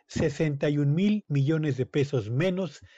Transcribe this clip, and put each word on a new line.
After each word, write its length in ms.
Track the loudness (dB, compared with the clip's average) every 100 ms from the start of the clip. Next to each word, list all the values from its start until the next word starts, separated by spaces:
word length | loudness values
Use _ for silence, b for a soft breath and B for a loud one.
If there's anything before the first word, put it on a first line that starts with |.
sesenta 640 | _ -2 -2 0 -2 0 0
y 80 | 2
un 160 | 2
mil 320 | 2 2 0 0
millones 500 | 0 2 2 0 -2
de 100 | -2
pesos 420 | 0 0 -2 -2
menos 520 | 0 0 -2 -6 -10 B